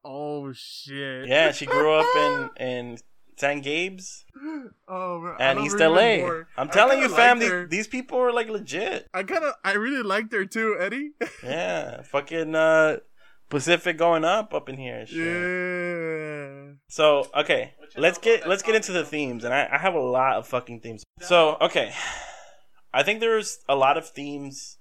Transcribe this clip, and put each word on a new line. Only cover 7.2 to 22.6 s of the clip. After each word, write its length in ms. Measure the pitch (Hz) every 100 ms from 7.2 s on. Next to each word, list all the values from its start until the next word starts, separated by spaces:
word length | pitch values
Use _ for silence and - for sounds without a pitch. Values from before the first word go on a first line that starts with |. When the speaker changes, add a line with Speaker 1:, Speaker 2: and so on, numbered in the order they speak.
| 240 240
Speaker 1:
liked 40 |
Speaker 2:
these, 80 | 233
Speaker 1:
her. 180 | 180 175
Speaker 2:
these 200 | 180 214
people 300 | 254 254 254
are, 120 | 247
like, 180 | 240 226
legit. 580 | 214 202 151 220 - -
Speaker 1:
I 100 | 185
kinda, 300 | 196 370 302 -
I 100 | 190
really 300 | 202 226 277
liked 280 | 214 196 220
her 120 | 220 190
too, 320 | 226 220 196
Eddie. 320 | 190 247 294 _ -
<laughs> 160 | -
Speaker 2:
Yeah, 580 | 123 151 180 170 127 117
fucking, 520 | - 139 143 165 156 160
uh, 420 | 160 160 156 147 - - - - -
Pacific 480 | 147 143 170 180 156
going 260 | 170 165 160
up 280 | 208 214
up 160 | 151 -
in 80 | 135
here 180 | 131 117
and 80 | 113
shit. 80 | 165
Speaker 1:
Yeah. 1500 | 165 175 180 180 180 180 175 170 165 160 156 147 139 139 143 143 _
Speaker 2:
So, 420 | - 151 143 131 139
okay, 380 | 151 139 - - - -
let's 200 | 165 185
get, 300 | 226 226 160
let's 160 | 190
get 100 | 220 220
into 160 | 208
the 120 | 180 151
themes, 380 | 151 139 120
and 100 | 120
I, 140 | 135 131
I 60 | 143
have 140 | 185 170
a 40 |
lot 380 | 131 123 131 107
of 100 | 113
fucking 320 | 123 120 117
themes. 220 | 117 110 - _
So, 360 | - 175 160 -
okay, 320 | 160 160 107 - - - - - - -